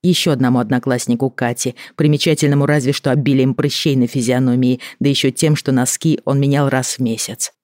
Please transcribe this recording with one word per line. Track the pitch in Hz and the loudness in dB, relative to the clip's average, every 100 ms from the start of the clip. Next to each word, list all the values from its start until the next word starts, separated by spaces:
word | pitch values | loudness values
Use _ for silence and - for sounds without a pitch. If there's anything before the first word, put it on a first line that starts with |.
Ещё | - - - | 2 2 0
одному | 135 127 127 | 2 2 2
однокласснику | 117 127 135 123 - 120 131 | 0 -2 0 -2 -2 -2 -2
Кати, | - 120 120 127 - - - | -2 -4 -4 -6 -8 -20 0
примечательному | 151 147 - 151 147 143 139 | 2 2 0 0 2 2 2
разве | 147 127 | 2 0
что | 143 143 | -2 0
обилием | 127 135 135 131 | 0 2 2 2
прыщей | - 147 - 160 135 | 0 -4 -2 0 2
на | 120 | 0
физиономии, | 135 120 127 131 123 123 127 - - | 0 0 0 2 2 2 0 -6 -4
да | 143 | -2
ещё | 139 135 | 2 0
тем, | - 156 151 | 0 0 0
что | - | 0
носки | 131 127 - 160 - - | 0 0 -2 -2 0 0
он | 139 | 0
менял | 139 139 139 | 2 2 0
раз | 131 123 - | 0 -4 -4
в | |
месяц. | 123 113 - 107 - _ | -4 -4 -8 -8 -10 _